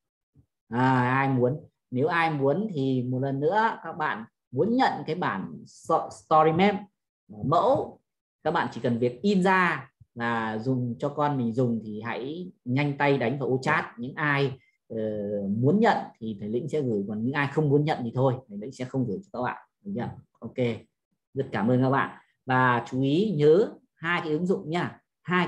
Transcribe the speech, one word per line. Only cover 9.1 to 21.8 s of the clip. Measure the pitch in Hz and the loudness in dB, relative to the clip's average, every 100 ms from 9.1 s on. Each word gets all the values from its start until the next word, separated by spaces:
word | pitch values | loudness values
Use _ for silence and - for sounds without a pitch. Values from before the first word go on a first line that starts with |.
| - | 0
in | 202 196 | 0 2
ra | 185 190 175 147 127 _ - - | 4 4 2 0 -8 _ -18 -6
và | 117 117 113 110 | -2 -2 -2 -4
dùng | 120 127 123 117 | -2 -2 -2 -4
cho | - | -4
con | 147 147 139 | 0 0 0
mình | 117 | -2
dùng | 113 123 113 107 | 0 0 0 -4
thì | 107 | -8
hãy | 113 104 131 165 180 - 123 | -6 -6 -6 -8 -12 -12 -4
nhanh | 131 147 139 | 0 0 2
tay | 143 139 | 2 2
đánh | 117 139 | 0 -2
vào | 117 | -2
ô | 127 | 0
chat. | 151 160 - - | 0 -2 -2 -10
Những | 123 - | -10 -4
ai, | 151 139 139 131 _ _ - | 0 2 0 -4 _ _ -10
ờ, | 113 110 107 101 104 98 107 | -6 -4 -4 -4 -4 -2 2
muốn | 131 202 | 2 4
nhận | 220 156 - - | 4 2 -2 -10
thì | 110 101 | -10 -8
thầy | 104 | -4
Lĩnh | 120 151 | -4 -2
sẽ | 151 | -2
gửi, | 127 107 98 | 0 -2 -2
còn | 107 | -4
những | 117 | -2
ai | 147 139 | 0 0
không | 160 151 | 0 4
muốn | 143 151 | 4 2
nhận | 135 | -2
thì | 117 127 | -2 0
thôi, | 135 127 - | 0 0 -6
thầy | 101 | -12
Lĩnh | 110 | -12
sẽ | - 127 | -10 -6
không | 135 110 | -4 -4
gửi | 92 | -4
cho | 98 113 | -8 -6
các | |
bạn. | 123 - - _ | -6 -6 -14 _
Được | 101 107 | -10 -6
chưa? | 101 - - _ | -6 -10 -20 _
Ok, | 113 - 120 107 - _ _ _ _ | -10 -2 -2 -4 -12 _ _ _ _
rất | 131 135 | -8 -4
cảm | 107 107 | -2 2
ơn | 127 | 2